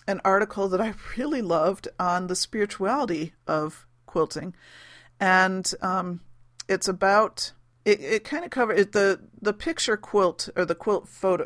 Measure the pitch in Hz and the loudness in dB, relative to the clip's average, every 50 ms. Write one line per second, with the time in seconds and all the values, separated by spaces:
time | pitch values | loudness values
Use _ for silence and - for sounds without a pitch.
0 | - - 196 - - 190 190 196 214 202 - 202 196 190 185 185 220 220 220 - | -6 -6 -4 0 2 2 4 4 2 0 -2 -2 0 0 0 0 0 -2 -4 -8
1 | - - - 233 262 294 311 254 226 170 170 160 156 180 196 - - - - - | -12 -10 -6 -6 -4 -2 -2 -2 0 0 2 2 2 2 0 -2 -8 -12 -6 -2
2 | 180 180 175 180 180 180 180 - - - - 214 208 202 - - 196 196 247 294 | -2 0 0 0 -2 -4 -4 -4 -4 -4 -2 -2 -2 -2 -2 -2 -2 0 0 0
3 | 269 202 170 151 160 160 - _ _ - 156 156 151 156 - - - _ _ _ | 0 -2 -2 -4 -4 -8 -10 _ _ -4 -2 -2 -2 -4 -8 -14 -20 _ _ _
4 | _ - - 170 160 - - - - 180 175 - - - - - - - - - | _ -4 -2 0 0 0 -2 -8 -10 -10 -12 -16 -20 -20 -20 -20 -20 -20 -20 -20
5 | - _ _ - 202 185 185 185 185 190 190 185 - - - - - 185 185 190 | -20 _ _ 0 2 4 6 6 4 4 2 -2 -4 -6 -6 -4 -4 -2 -2 -2
6 | 180 180 175 175 - - - - - _ _ - - - 190 185 - 196 190 180 | -4 -6 -8 -10 -12 -18 -20 -20 -20 _ _ -14 -4 -4 -2 -2 0 -4 -2 0
7 | 196 190 196 208 220 - - - - - - _ _ _ _ _ _ 208 208 - | 2 4 4 4 4 2 -2 -6 -10 -10 -10 _ _ _ _ _ _ 2 2 2
8 | 139 139 214 208 - - 294 311 349 - - 262 240 214 214 208 196 202 - 208 | 2 -2 -2 -2 -2 -4 -6 -8 -8 -6 -2 -2 0 2 4 2 2 4 2 4
9 | 196 196 185 - - - - - - 208 208 208 - 330 330 - - 254 220 208 | 4 4 2 0 -4 -14 -20 -6 -4 -4 -4 -2 -4 -6 -4 -2 -2 -2 -2 -4
10 | - - - 202 190 175 165 - - - - - 180 160 170 - - 214 202 175 | -4 0 2 2 2 2 0 -2 -8 -6 -4 -2 -2 -2 -2 -2 -2 -2 -2 -2
11 | - - - - - 190 180 165 - | -4 -8 -8 -2 0 0 0 0 -2